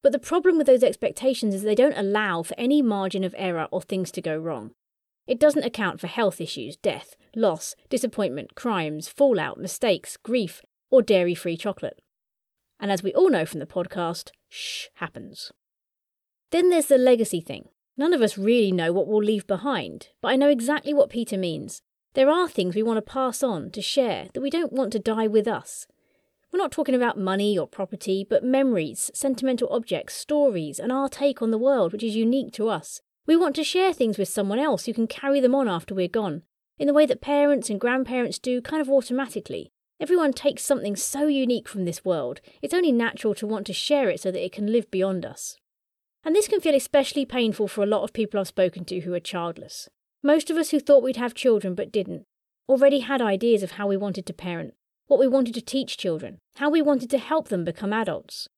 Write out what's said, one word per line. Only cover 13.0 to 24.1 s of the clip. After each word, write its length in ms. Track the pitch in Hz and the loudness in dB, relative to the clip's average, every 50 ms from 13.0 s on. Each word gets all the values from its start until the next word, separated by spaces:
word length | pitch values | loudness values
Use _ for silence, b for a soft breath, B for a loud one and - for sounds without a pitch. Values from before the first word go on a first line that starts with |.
| 196 | -2
we 100 | 196 - | 0 2
all 160 | - 359 381 | 4 4 4
know 160 | 269 180 156 | 4 2 0
from 140 | - - 156 | -2 -6 -10
the 60 | 139 | -10
podcast, 680 | - - 185 175 - - 202 175 165 165 - - - _ _ _ _ | -6 -6 -6 -6 -4 -6 -4 -4 -4 -4 -8 -12 -16 _ _ _ _
shh 400 | - - - - - - - - _ | -16 -14 -12 -10 -10 -10 -12 -14 _
happens. 580 | - 175 156 _ 117 107 - - - - - - _ _ _ _ _ _ _ _ _ _ _ _ _ _ _ _ _ _ _ | -12 -12 -12 _ -14 -18 -18 -18 -18 -18 -18 -20 _ _ _ _ _ _ _ _ _ _ _ _ _ _ _ _ _ _ _
Then 200 | - 339 359 359 | 0 2 4 4
there's 160 | 359 330 294 | 4 4 4
the 120 | - 277 254 | 6 4 6
legacy 420 | 254 254 247 226 226 - - 170 | 8 6 6 4 4 -2 -2 -6
thing. 280 | 160 - - - - - _ _ _ _ _ | -6 -8 -14 -14 -14 -20 _ _ _ _ _
None 160 | - 277 330 | -2 2 2
of 80 | 359 285 | 4 4
us 160 | 226 202 - | 2 2 0
really 360 | 202 190 214 240 247 214 196 | 0 2 2 4 4 4 2
know 200 | 185 180 165 165 | 2 2 0 0
what 140 | 175 196 160 | 0 0 0
we'll 160 | 175 214 214 | 2 0 2
leave 240 | 208 208 220 202 - | 2 2 0 0 -2
behind, 640 | - 202 180 202 285 269 190 131 85 78 - - _ _ _ | -4 -6 -4 -2 -4 -4 -4 -4 -8 -12 -16 -18 _ _ _
but 80 | - - | -2 0
I 80 | 254 | 2
know 120 | 262 277 285 | 4 4 4
exactly 440 | 294 240 226 247 294 302 - 285 | 4 4 2 -2 -2 -2 -2 0
what 160 | 294 285 277 - | 2 2 2 2
Peter 300 | - 240 226 - 214 190 | 2 -6 -6 -4 -4 -4
means. 440 | 185 175 160 - - - - - _ _ _ _ _ _ _ | -4 -4 -4 -6 -10 -12 -16 -18 _ _ _ _ _ _ _
There 140 | 277 262 277 | 4 4 6
are 200 | 311 349 359 320 | 6 4 2 0
things 260 | - - 185 180 170 | 0 -2 -2 0 0
we 80 | 208 | 0
want 140 | 220 226 226 | 0 0 0
to 60 | 220 | -2
pass 420 | 214 - - 269 262 254 233 - 269 | -4 -4 -4 -2 -2 -2 -2 -2 -2
on, 260 | 254 208 160 - - | -2 -2 -4 -6 -8
to 100 | - 220 | -10 -8
share, 460 | 190 - - 285 254 233 | -8 -2 0 0 2 2